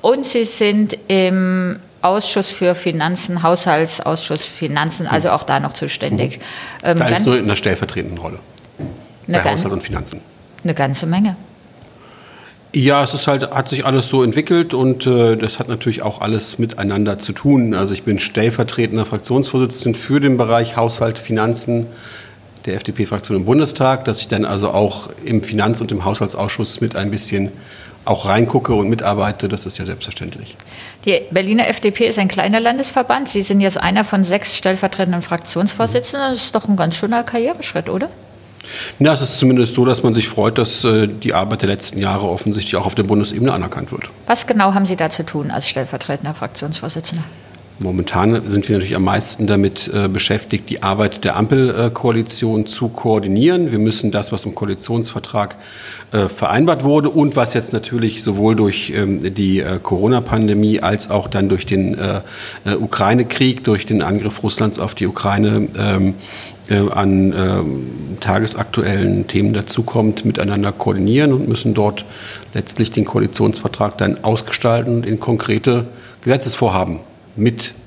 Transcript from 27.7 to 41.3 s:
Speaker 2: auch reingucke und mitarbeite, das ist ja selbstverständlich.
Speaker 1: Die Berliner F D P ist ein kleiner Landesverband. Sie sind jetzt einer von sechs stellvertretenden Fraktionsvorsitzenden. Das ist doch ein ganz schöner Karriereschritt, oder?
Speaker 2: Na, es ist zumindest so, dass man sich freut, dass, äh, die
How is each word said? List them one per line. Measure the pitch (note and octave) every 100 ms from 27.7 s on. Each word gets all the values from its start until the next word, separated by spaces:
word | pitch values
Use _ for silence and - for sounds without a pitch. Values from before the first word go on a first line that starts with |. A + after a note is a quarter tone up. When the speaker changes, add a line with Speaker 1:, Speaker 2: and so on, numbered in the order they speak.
| - - - -
Speaker 2:
auch | A2+ G2
reingucke | G#2 A2+ - -
und | A2+ G2+
mitarbeite, | A2+ G2 G#2 G2 G#2 G2+
das | G2 F#2
ist | -
ja |
selbstverständlich. | F2+ - - - F2 - - - - - - -
Speaker 1:
Die | - F3+ -
Berliner | E3+ F#3+ A3 -
F | A3+
D | G#3
P | G3+ A3+
ist | A3
ein | F#3+
kleiner | G3 G3 A3
Landesverband. | A#3 B3+ C4+ - A#3+ B3 C#4
Sie | G3+
sind | G3 G3+
jetzt | G3 F#3+
einer | E3+ G3 G#3
von | G3
sechs | F#3 G3+ - -
stellvertretenden | F#3 F#3 F#3+ - F#3 F3
Fraktionsvorsitzenden. | - E3+ - E3+ G3+ - A3+ B3 B3 C#4 C#4
Das | B3+ -
ist |
doch | A3 G#3
ein | G3
ganz | D#3+ E3
schöner | G#3 A#3
Karriereschritt, | A#3 A#3+ A#3+ E4+ D4 - D#3+
oder? | - D4 - - - - - - - - -
Speaker 2:
Na, | D3
es | D3
ist | C3 -
zumindest | C3 B2+ A#2
so, | A#2+
dass | B2 B2+
man | B2
sich | A2+ G#2+
freut, | - G#2+ A2
dass, | A2+ -
äh, | B2 A2 G#2
die | G#2+ A#2